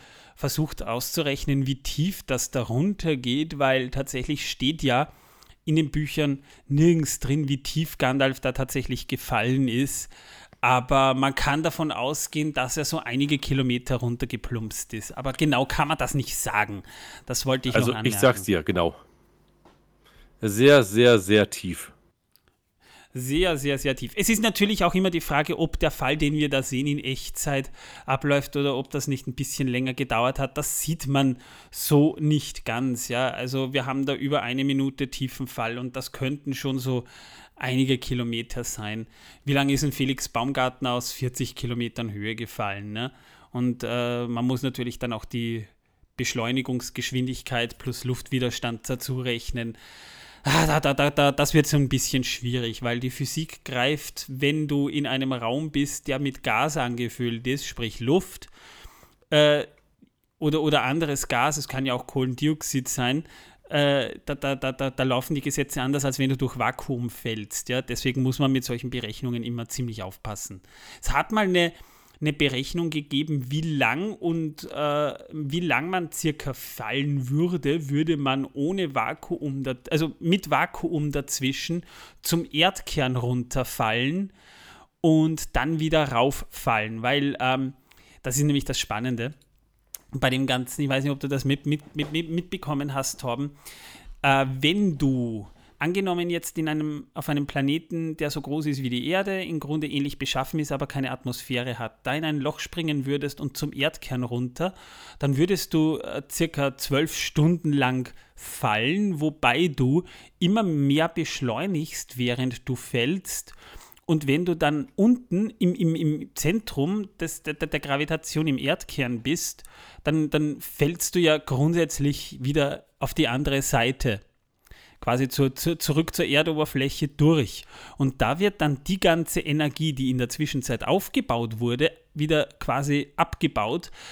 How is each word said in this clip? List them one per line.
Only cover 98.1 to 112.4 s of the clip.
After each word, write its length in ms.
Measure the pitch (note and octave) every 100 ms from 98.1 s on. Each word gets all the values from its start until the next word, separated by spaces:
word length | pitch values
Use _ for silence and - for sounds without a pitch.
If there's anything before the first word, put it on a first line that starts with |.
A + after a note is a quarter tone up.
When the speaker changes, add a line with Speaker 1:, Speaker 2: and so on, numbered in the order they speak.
| D#3
Speaker 1:
der 140 | D3
so 100 | D3
groß 280 | C#3 D3+ D3+
ist 160 | C#3
wie 80 | C3
die 160 | B2 B2+
Erde, 360 | F#3 G3 F#3+
im 160 | F#3 D#3+
Grunde 280 | C#3+ D#3 D#3
ähnlich 320 | C#3+ C#3+ -
beschaffen 400 | C3 C3 C3+ D#3+
ist, 120 | D3
aber 140 | C#3 -
keine 240 | C3+ C3
Atmosphäre 680 | B2+ B2+ A#2+ - B2 B2+ A#2+
hat, 260 | A2+ - -
da 80 |
in 100 | D3
ein 160 | D#3 D3
Loch 200 | C#3 D3+
springen 480 | - - D#3+ D3 C3+
würdest 340 | C#3+ C#3+ -
und 160 | C#3 -
zum 160 | D3+
Erdkern 500 | - C#3+ - - B2+
runter, 520 | B2 A#2+ B2 - F3 - - - - -
dann 180 | C#3+ C3+
würdest 380 | F3+ F#3+ -
du, 240 | D#3+ D#3 D#3
äh, 240 | - - -
circa 460 | - E3 - C#3 C3
zwölf 400 | - C#3+ D#3+ -
Stunden 560 | - - D#3 E3+ D#3
lang 400 | C#3+ B2+ B2+ B2 - - -
fallen, 840 | - - B2+ G#2+ B2 F#3+ G#3 E3
wobei 480 | D#3 D3 B2+ B2 F3
du 360 | C#3 B2+ D#3 F3 - - -
immer 240 | F3 A3
mehr 460 | G3 D3+ C#3 C#3+ E3
beschleunigst, 1080 | E3+ D#3 - B2+ A2+ F#3+ E3+ D#3 - - B2
während 500 | A#2+ A#2+